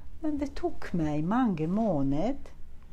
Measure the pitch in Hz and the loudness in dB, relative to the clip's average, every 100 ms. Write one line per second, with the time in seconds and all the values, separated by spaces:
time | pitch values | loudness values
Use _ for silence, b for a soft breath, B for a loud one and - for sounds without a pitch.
0 | B - 311 294 285 - 349 - - 175 | B -4 -2 0 -2 -2 0 0 0 0
1 | 156 151 160 233 247 165 156 202 226 151 | 2 2 2 2 2 2 0 2 2 2
2 | 139 143 208 277 - - - - - | 2 2 2 0 -6 -8 -8 -8 -12